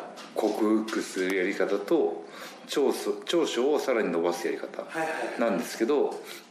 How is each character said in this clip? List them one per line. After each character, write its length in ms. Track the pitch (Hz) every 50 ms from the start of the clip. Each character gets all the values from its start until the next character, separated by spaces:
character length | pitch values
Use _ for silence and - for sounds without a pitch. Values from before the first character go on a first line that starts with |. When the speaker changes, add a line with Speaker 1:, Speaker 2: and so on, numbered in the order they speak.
| - - - - - - -
Speaker 1:
克 140 | - 110 107 104 - 110 107 110 107 110
服 180 | 110 - 101
す 180 | 87 - - 95
る 180 | 92 92 98 95
や 60 | 92
り 120 | 101 98
方 220 | - 95 92 101 101
と、 480 | - - 170 151 - 107 - - - - - - - - - - - -
長 240 | - 151 135 120
所、 220 | 104 - - 104 - - -
長 200 | - - 170 147 -
所 260 | - 120 123 143 151
を 60 | 131
さ 140 | - 135 127
ら 80 | 113
に 100 | 101 92
伸 100 | 82 82
ば 120 | 85 87 85
す 120 | - - 78
や 40 |
り 60 | - -
方 220 | - - - -
Speaker 2:
は 60 | - - -
い 40 | 160
は 60 | 165
い 40 | 156
は 60 | - - 117 113 - -
い。 20 |
Speaker 1:
な 100 | 120 113
ん 80 | 98 82
で 40 | 82
す 140 | - - -
け 80 | 113
ど、 360 | 120 147 135 110 - - - - - - - - -